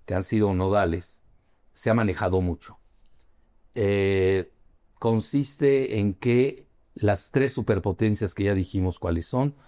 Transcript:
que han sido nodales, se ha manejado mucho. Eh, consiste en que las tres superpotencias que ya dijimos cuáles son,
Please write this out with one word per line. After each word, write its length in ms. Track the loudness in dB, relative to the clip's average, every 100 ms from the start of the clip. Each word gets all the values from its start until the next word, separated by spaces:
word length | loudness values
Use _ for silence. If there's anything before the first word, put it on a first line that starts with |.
| -8
que 80 |
han 80 | -6
sido 300 | -2 0 2
nodales, 680 | 2 2 2 0 -2 -8 -20 _ _ _ _ _
se 180 | -6 0
ha 40 |
manejado 460 | 2 2 0 0 0
mucho. 380 | 0 -4 -10 -20 _ _ -20 -20 _ _ _ _ _
Eh, 760 | -2 0 2 2 2 2 2 -2 _ _ _ _ _
consiste 1000 | -2 0 0 -2 -2 0 2 2 0 0
en 160 | -2
que 520 | 0 2 2 2 -2 -14 _ _
las 360 | -2 0 0 -2
tres 220 | 0 0
superpotencias 800 | 0 -2 0 -2 0 0 0 -4
que 100 | -2
ya 100 | 0
dijimos 440 | 0 -2 -2 -2 -2
cuáles 280 | -4 -4 -2
son, 280 | -2 -2 -4